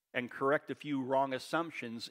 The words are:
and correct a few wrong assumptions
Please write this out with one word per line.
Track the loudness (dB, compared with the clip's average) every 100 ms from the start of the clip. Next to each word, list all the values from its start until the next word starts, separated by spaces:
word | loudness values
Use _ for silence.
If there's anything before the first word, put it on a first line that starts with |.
| _
and | -4 -4
correct | 0 2 2 0
a |
few | -8 -4 -2
wrong | 2 2 2
assumptions | 0 0 0 0 -4 -8 -8 -10